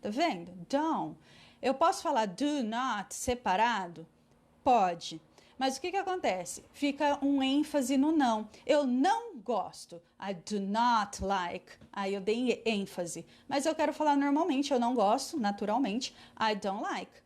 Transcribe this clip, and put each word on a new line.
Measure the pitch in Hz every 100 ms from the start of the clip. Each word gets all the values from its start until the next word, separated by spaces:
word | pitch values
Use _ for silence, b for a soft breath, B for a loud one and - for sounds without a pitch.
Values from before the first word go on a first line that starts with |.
Tá | 208
vendo? | 220 339 190 170 185 175
Don't. | 269 320 247 160 165 B B B B
Eu | 247
posso | 269 339 381
falar | 339 269 214
do | 175 294 294
not | 220 226 262 208 185
separado? | - - 247 214 185 233 220 180 160 165 _ _ _ _ _
Pode. | - 240 185 170 - 160 _ b b -
Mas | 262 254
o |
que | 370
que | 381
acontece? | 381 370 277 185 175 - -
Fica | - 285 277 294 285
um | 277 277
ênfase | 269 277 294 294 247 269
no | 294
não. | 320 262 220 214 B
Eu | - 294 269
não | 247 330 453 480 311
gosto. | 196 214 175 - - 170 b b
I | 190
do | 185 - 208
not | 196 214 240 233 208 -
like. | 190 196 175 180 - - -
Aí | - 196
eu | 196
dei | 190 226 254 208
ênfase. | 220 208 196 - 170 160 165 B -
Mas | 277 302
eu |
quero | 311 302
falar | 294 302 285
normalmente. | 277 285 349 269 285
Eu | 254
não | 240
gosto, | 254 196 254 - 330
naturalmente. | 202 202 202 220 254 214 - B B -
I | 220
don't | 208 202 202
like. | 381 247 - -